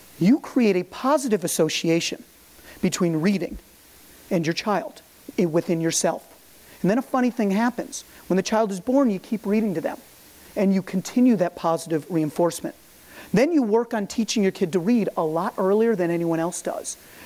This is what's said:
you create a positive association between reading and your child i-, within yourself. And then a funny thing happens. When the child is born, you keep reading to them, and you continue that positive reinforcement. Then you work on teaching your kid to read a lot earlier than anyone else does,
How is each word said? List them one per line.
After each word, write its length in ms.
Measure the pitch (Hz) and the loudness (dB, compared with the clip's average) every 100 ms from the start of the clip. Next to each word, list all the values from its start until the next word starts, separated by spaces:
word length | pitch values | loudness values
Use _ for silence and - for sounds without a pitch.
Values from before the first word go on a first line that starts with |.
| - - | -20 0
you 180 | 180 302 | 4 4
create 380 | - 277 226 185 | 2 2 2 2
a 80 | |
positive 580 | 180 - 262 302 262 202 | -2 -4 0 0 2 -2
association 800 | 165 - 156 - 165 165 - - - - - - - - | -2 0 0 0 0 0 0 -8 -14 -20 -20 -20 -20 -4
between 360 | 185 - 175 160 | -4 0 0 0
reading 420 | 175 196 - - - - - - - - - | 0 0 -4 -10 -18 -20 -20 -20 -20 -20 -4
and 160 | 190 160 | -2 0
your 80 | |
child 480 | 170 220 185 - - - - - - | -2 -2 -2 -4 -14 -20 -20 -10 -2
i-, 80 | |
within 360 | 175 165 160 165 | 0 0 0 0
yourself. 440 | 165 - 180 - - - - - - - | 0 0 -2 -4 -10 -20 -20 -20 -20 -4
And 80 | 180 | 0
then 80 | 226 | 0
a 40 | |
funny 280 | 254 262 247 | 0 0 0
thing 200 | - 202 | 0 0
happens. 540 | 190 240 - - - - - - | 2 0 -2 -10 -12 -16 -20 -2
When 80 | 185 | -2
the 80 | |
child 260 | 185 220 220 | 2 0 0
is 80 | 190 | -2
born, 300 | 214 262 262 | 0 2 2
you 80 | 185 | 0
keep 260 | - 214 | -4 -6
reading 300 | 196 214 214 | 0 0 0
to 60 | 175 | -2
them, 180 | - - - - - - - | -4 -8 -14 -20 -20 -20 -10
and 180 | - 196 | 0 2
you 100 | 190 | 2
continue 520 | - 190 - - 247 208 | 0 -6 -2 2 4 4
that 200 | 170 - | 0 -2
positive 500 | 170 165 156 160 - | -2 -2 -2 -6 -2
reinforcement. 680 | 170 151 - 170 - - - - - - - - | -2 -2 0 0 0 -10 -12 -20 -20 -20 -20 -2
Then 180 | 185 294 | 2 4
you 120 | 330 | 2
work 280 | 226 226 233 | 2 2 0
on 140 | 220 196 | -4 -4
teaching 360 | - 220 226 | -4 -2 0
your 100 | 190 | 0
kid 200 | - 185 | 0 -2
to 60 | 185 | 0
read 300 | 170 240 190 - | 2 2 0 -2
a 60 | |
lot 320 | 160 160 196 - | -2 -2 -4 -2
earlier 380 | 190 208 226 208 | 2 4 2 2
than 140 | 170 | 0
anyone 280 | 170 170 165 | 0 0 0
else 240 | 165 - | -2 -4
does, 340 | - - - - - - | -6 -8 -10 -14 -18 -20